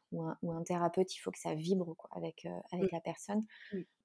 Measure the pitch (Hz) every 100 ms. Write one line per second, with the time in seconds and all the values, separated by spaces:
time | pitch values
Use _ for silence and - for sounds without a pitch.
0 | _ 170 160 - 175 165 170 175 170 180
1 | 185 - 190 185 170 156 165 190 170 160
2 | - 175 165 - 170 175 - 180 190 170
3 | - 165 - 214 220 - - 196 - _